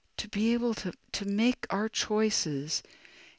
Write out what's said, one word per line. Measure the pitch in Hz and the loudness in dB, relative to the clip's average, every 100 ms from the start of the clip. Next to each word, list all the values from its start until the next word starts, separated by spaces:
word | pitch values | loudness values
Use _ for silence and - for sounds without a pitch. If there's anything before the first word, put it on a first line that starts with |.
| _ - | _ -12
to | 208 | -6
be | 196 226 | 0 2
able | 240 240 | 2 0
to, | 220 180 - _ | -2 -4 -8 _
to | - | -6
make | 202 202 240 - - | -2 2 4 2 -2
our | 196 220 | -2 -2
choices | - - 214 220 - 175 139 151 - - - - - - | -2 0 2 2 2 0 -2 -2 -6 -6 -18 -20 -20 -20